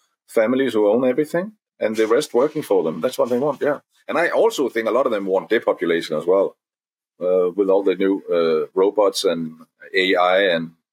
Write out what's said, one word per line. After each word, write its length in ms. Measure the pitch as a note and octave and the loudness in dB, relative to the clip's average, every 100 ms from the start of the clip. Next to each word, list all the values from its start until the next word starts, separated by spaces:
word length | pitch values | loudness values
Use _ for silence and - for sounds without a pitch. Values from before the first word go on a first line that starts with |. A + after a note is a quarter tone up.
| _ _ _ | _ _ _
families 460 | A#2 A2 C3 C3+ | 0 0 0 0
who 140 | A2 G#2 | 2 2
own 160 | A#2 C3 | 2 0
everything 480 | B2+ D3+ E3+ G#3 - _ - | 0 -2 -4 -6 -12 _ -6
and 160 | A2 A2 | -4 0
the 120 | A2 | 0
rest 260 | A#2+ D3+ | 0 0
working 280 | A#2 D3+ D3+ | 0 0 -2
for 220 | - F#2+ | -2 0
them. 180 | D#2+ D#2+ | 0 -4
That's 160 | B2+ - | -6 -2
what 120 | B2 | -2
they 100 | B2 | 0
want, 220 | D3 C3 | -2 -2
yeah. 180 | C3+ C3 _ _ - | -4 -4 _ _ -6
And 100 | C3 | -2
I 120 | E3+ | 0
also 400 | B2 A3 - A#2+ | 2 0 0 -4
think 180 | A2+ A2 | -2 -2
a 40 | |
lot 140 | A#2 C#3 | 0 0
of 60 | |
them 140 | G#2+ G2 | -2 -2
want 240 | F#2 - | -2 0
depopulation 680 | A#2 - G2 E2+ E2+ D#2+ D#2 | 0 0 -2 0 -2 -2 -4
as 80 | E2+ | 2
well, 320 | G2 E2+ - _ _ _ _ _ - | 2 2 -6 _ _ _ _ _ -6
uh, 300 | F2+ F#2 F#2 F2+ | 0 2 0 0
with 140 | F#2+ | 2
all 140 | F#2+ | 2
the 120 | G2 F#2 | 2 0
new, 260 | G2 G2 - | 0 0 0
uh, 380 | F2 E2 D#2 D2 F#2 | 0 2 0 -2 0
robots 460 | G2 G#2 G2+ - | 2 2 0 0
and 380 | F#2+ E2 D#2+ D#2+ D#2+ _ - F#2+ | -2 -2 -6 -12 -20 _ -6 -2
A 200 | F#2 F2+ | 0 2
I 260 | F2+ F#2 G2 | 2 2 2
and 200 | E2 E2 - _ | -2 -6 -14 _